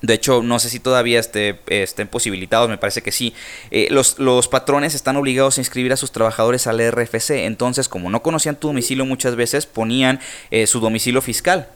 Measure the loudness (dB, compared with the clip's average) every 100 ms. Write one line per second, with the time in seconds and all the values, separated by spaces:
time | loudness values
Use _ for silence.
0 | 2 2 4 2 2 0 0 -4 0 2
1 | 4 2 2 -2 -2 -2 -2 -2 -2 -4
2 | -6 -4 -4 -4 0 2 2 0 -2 -2
3 | -4 -4 -4 -6 -18 -18 -4 0 2 4
4 | 2 2 2 2 2 -2 2 0 0 -2
5 | -2 0 0 2 2 0 -6 -2 0 0
6 | -2 0 0 2 2 2 0 0 2 0
7 | -2 -2 -2 0 -2 -2 -2 0 -4 -4
8 | -4 -2 0 0 -2 -2 -2 -2 -2 -2
9 | -2 -2 -2 0 0 0 -4 -4 0 2
10 | 2 0 -6 -16 -2 0 2 2 0 0
11 | 0 0 0 -2 0 0 -2